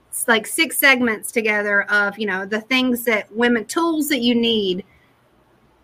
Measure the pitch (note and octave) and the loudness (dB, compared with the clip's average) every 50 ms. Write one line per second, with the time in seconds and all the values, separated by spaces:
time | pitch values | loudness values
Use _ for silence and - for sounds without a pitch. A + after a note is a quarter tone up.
0 | _ _ - - - - A3+ A3 A3 - - - D#4+ B3 - - D4 C#4 C4 B3 | _ _ -12 -4 0 0 2 0 0 -2 -4 -4 -2 -2 0 2 4 4 4 4
1 | B3 A#3 G#3+ G3+ G3+ - - A#3 G#3+ A3 G#3+ G#3 G#3 G#3 G#3 G3+ G3 G3 G#3 G#3 | 2 0 0 -2 -6 -6 -4 -2 0 0 0 0 0 0 0 0 0 0 0 0
2 | G3+ G3+ G3+ G#3+ A3 G3+ F#3 F#3 G3 G3 A3 G#3+ A3 - C4 C4 B3+ B3+ A#3+ A#3+ | 0 0 -2 -4 -4 -4 -4 -4 -4 -4 -6 -6 -2 0 0 0 2 0 0 -2
3 | - A#3+ A3 G3+ - - G3+ A3 A#3+ A#3+ A#3+ A3+ G#3 - - E4+ E4 E4+ D#4+ D#4 | -2 -2 -2 -2 -2 -4 -2 0 2 2 2 0 -2 -4 -2 -2 0 0 0 0
4 | D4 D4+ D4+ B3 A#3 A#3+ A#3+ A#3 A#3 A#3 A3+ G#3+ G3+ F#3 F3+ F#3 - _ _ _ | 0 0 0 0 2 2 2 2 2 2 2 0 0 0 -2 -4 -6 _ _ _
5 | _ _ _ _ _ _ _ _ _ _ _ _ _ _ _ _ | _ _ _ _ _ _ _ _ _ _ _ _ _ _ _ _